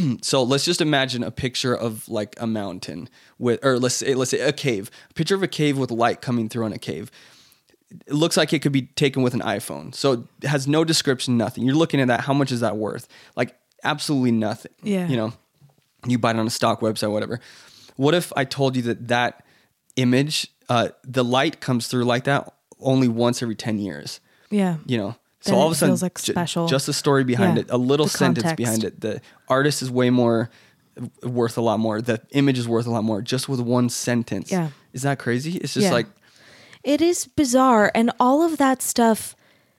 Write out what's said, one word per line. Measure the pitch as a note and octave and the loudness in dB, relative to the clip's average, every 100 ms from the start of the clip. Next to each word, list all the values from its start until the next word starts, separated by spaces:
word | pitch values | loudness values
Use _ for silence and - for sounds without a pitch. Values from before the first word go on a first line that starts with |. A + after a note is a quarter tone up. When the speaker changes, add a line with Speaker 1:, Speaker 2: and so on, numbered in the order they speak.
Speaker 1:
<clears throat> | D#3 A2+ | 0 0
so | - C3+ | 0 0
let's | B2 C#3 | 2 2
just | E3+ F3 | 0 0
imagine | D#3 D3 C3 B2 | 2 2 0 -2
a | - | -6
picture | - B2+ - B2+ | -4 -6 -4 -2
of, | A#2+ A#2 A2 - | -2 -4 -6 -8
like, | A2 G#2 - | -6 -6 -6
a | A#2 | -6
mountain | G#2+ G2 F2+ - E2 - _ - - | -4 -6 -10 -12 -14 -14 _ -20 -4
with, | A#2+ A2+ | -2 0
or | C#3 B2 | 2 2
let's | B2 - | 0 0
say, | - | 0
let's | B2+ B2+ | 0 0
say | - | 0
a | C3+ | 0
cave, | D#3 C#3+ G#2 G#2 - - | -2 -2 -2 -6 -14 -14
a | |
picture | - D#3+ | -6 -2
of | G3 | -2
a | F#3 | -2
cave | - D3+ C#3 | -2 0 0
with | B2+ | -2
light | A2+ A#2 F2+ | 0 0 0
coming | - A#2+ A2 | -2 -2 -2
through | A#2+ | -4
on | A2 | -4
a | G#2+ | -6
cave. | - C#2 G#2+ - - - _ _ _ _ _ - - | -8 -10 -10 -16 -20 -20 _ _ _ _ _ -20 -6
It | |
looks | D3 E3+ F#3 | -2 0 2
like | D3+ | 0
it | D#3 | 0
could | D3 | 0
be | C#3 | 0
taken | B2 - C#3+ C3+ | -2 -2 0 2
with | B2 | 0
an | A#2+ | 0
iPhone. | - G2+ - C#2+ D#2 | -4 -6 -6 -12 -12
So | B2 C#3+ A#2+ A#2 _ | -2 0 0 -4 _
it | C3 | -4
has | D3 C3+ | -2 0
no | D3+ | 2
description, | E3 D#3 - B2+ - A#2+ | 2 0 0 -2 0 0
nothing. | G#2 - | 0 0
You're | A#2+ D3+ | 0 2
looking | D#3+ C#3+ | 2 2
at | B2+ | 2
that. | A#2+ | 2
How | C3 | 0
much | C#3 C3+ | 0 0
is | A#2+ | 0
that | A2+ G#2+ | -2 -2
worth? | G#2+ - - - - - | -4 -6 -12 -20 -12 -6
Like, | B2 - _ _ | -6 -6 _ _
absolutely | - D3+ - C#3+ B2+ | -4 -2 0 0 2
nothing. | A2+ G#2+ A#2 - _ | 2 0 -4 -12 _
Speaker 2:
Yeah. | G#3+ G3 F3 | -4 -2 0
Speaker 1:
You | B2 | -2
know, | A2 - _ _ _ _ _ _ B2 | -2 -6 _ _ _ _ _ _ -2
you | B2 | 0
buy | A#2 | 2
it | A2+ | 0
on | G#2+ | -2
a | |
stock | - A#2 G#2+ | 0 0 0
website, | A2 G#2+ G#2+ | -2 -2 -2
whatever. | G#2+ G#2 A#2+ - - - - - - | -2 -4 -8 -12 -20 -20 -20 -16 0
What | C#3+ | 2
if | F3 F3 - | 2 0 -4
I | |
told | C3 - C3+ B2+ | -4 0 0 0
you | |
that | A#2 - A#2 | -2 -4 -2
that | A#2+ A#2+ - _ _ _ _ _ | 0 0 -4 _ _ _ _ _
image, | - B2 B2+ D3 D3+ - _ - | 0 4 4 2 -2 -6 _ -2
uh, | A#2+ G2+ - | 0 0 -4
the | C3 B2+ | -8 -2
light | A#2+ B2 C#3+ - | 0 2 0 -2
comes | - B2 - | -2 -2 0
through | B2+ | -2
like | A#2+ A#2+ | 0 0
that | C#3 C#3 - - _ - | 2 0 -2 -16 _ -6
only | C3+ C3 B2+ | 0 2 2
once | A2+ A#2+ A#2+ | 2 0 0
every | A#2+ | -4
ten | G#2 A#2+ G#2+ | -6 -4 -4
years? | G2+ D2 - - _ _ - | -4 -8 -12 -14 _ _ -6
Speaker 2:
Yeah. | G#3 F#3 D#3+ | -2 0 -2
Speaker 1:
You | D3 A#2+ | -2 -4
know, | G2 A#2 _ _ | -4 -8 _ _
so | - | 0
Speaker 2:
Then | B2 | 4
Speaker 1:
all | D#3 | 4
of | |
Speaker 2:
it | E3 | 4
Speaker 1:
a | |
sudden, | D#3+ | 2
Speaker 2:
feels, | A#2+ | 2
like, | F3+ - | 0 -4
Speaker 1:
ju-, | - | -4
Speaker 2:
special. | F#3 E3+ F3 E3 | -2 -2 -2 0
Speaker 1:
just | C#3 - | 0 0
a | |
story | C#3 D3+ C#3 | -2 2 2
behind | B2+ A#2+ A#2 A2 | 2 2 4 2
Speaker 2:
Yeah. | |
Speaker 1:
it, | - | 0
a | B2 | -2
little | B2+ C#3+ D3 | 2 2 2
Speaker 2:
The | - | 2
Speaker 1:
sentence | C#3 - | 2 2
Speaker 2:
context. | E3 D#3+ | 0 0
Speaker 1:
behind | A#2 A2+ | 0 0
it. | G#2 - | -2 -4
The | G#2+ - - - - | -8 -8 -12 -12 -2
artist | C3 D3 C#3+ | 2 2 0
is | C3 | -2
way | B2 B2 | 2 4
more | B2 A#2 A#2 A2+ _ _ _ _ - A#2+ _ | 4 4 4 0 _ _ _ _ -14 -14 _
worth | B2 A#2+ A2+ B2 | -6 -2 -2 0
a | |
lot | A2+ G#2+ | 0 2
more. | A2 G#2+ | 0 -2
The | A#2 A2+ - | -2 -4 -2
image | C#3 C#3 B2+ | 0 2 2
is | A#2 | 0
worth | A2+ A#2+ | 0 0
a | |
lot | A#2 | -2
more | A2 G#2 | -2 -2
just | A#2+ C3 C3+ | -4 -4 -4
with | C3 | -4
one | A#2+ B2 A#2+ | 0 2 0
sentence. | - - A#2+ A2 G2 F2 | -2 -2 -2 -2 -6 -4
Speaker 2:
Yeah. | F#3 D#3+ C#3 _ | -4 -4 -6 _
Speaker 1:
Is | - | -6
that | C#3 C#3 | -4 -2
crazy? | B2+ B2 D3+ F3+ | -2 -4 -4 -8
It's | C#3+ | -6
just | - | 0
Speaker 2:
Yeah. | G3 | 2
Speaker 1:
like, | B2 - _ _ _ - - - - | 2 -2 _ _ _ -20 -20 -20 -10
Speaker 2:
It | - C#4+ | -2 2
is | E4 F4 - | 2 0 -4
bizarre. | - C#4 B3 C4 A3+ G#3 - | -2 2 4 6 6 4 4
And | A#3 - | 0 2
all | B3 C#4+ | 2 4
of | E4 D#4 | 2 2
that | C4+ C4 | 2 2
stuff, | - - A#3 G#3+ - - _ _ _ | -2 2 4 2 -2 -16 _ _ _